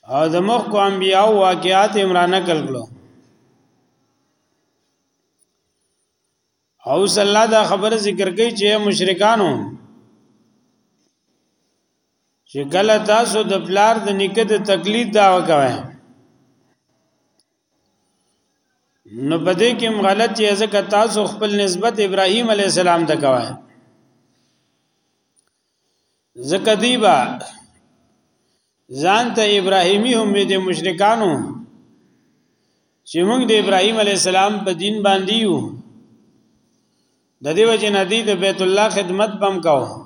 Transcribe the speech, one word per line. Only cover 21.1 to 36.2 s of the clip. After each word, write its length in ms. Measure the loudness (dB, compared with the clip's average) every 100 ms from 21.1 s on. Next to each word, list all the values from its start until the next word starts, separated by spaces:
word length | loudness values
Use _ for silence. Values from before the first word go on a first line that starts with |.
| 0 -4
خپل 240 | -4 -2 0
نسبت 340 | -2 0 -2 -2
ابراهیم 500 | -2 0 2 2 0
علیه 200 | 0 0
السلام 340 | 0 2 2 0
ته 100 | 0
کوئ. 320 | 2 0 -2 -10 -20 _ _ _ _ _ _ _ _ _ _ _ _ _ _ _ _ _ _ _ _ _ _ _ _ _ _ -16
ځکه 340 | -6 -2 0 0
دوی 200 | 0 2
به 180 | 4 4 0 -6 -16 -20 _ _ _ _ _ _ _ _ _ _ _ _ _
ځان 360 | -4 0 0 0
ته 100 | 0 0 2
ابراهیمی 560 | 2 2 2 2 2
هم 160 | 0 0
وي، 100 | 0 0
د 80 | 0 -2
مشرکانو، 680 | -4 -4 0 0 2 0 -2 -6 -12 -18 -20 _ _ _ _ _ _ _ _ _ _ _ _ -10
چې 120 | -4 0
موږ 140 | 0
د 80 | 2
ابراهیم 440 | 0 2 2 2 0
علیه 180 | 0 0
السلام 340 | 0 2 0 -2 -6
په 60 |
دین 220 | -4 -4 -2
باندې 300 | 0 0 0
یو. 240 | 0 0 -2 -4 -12 -20 -20 _ _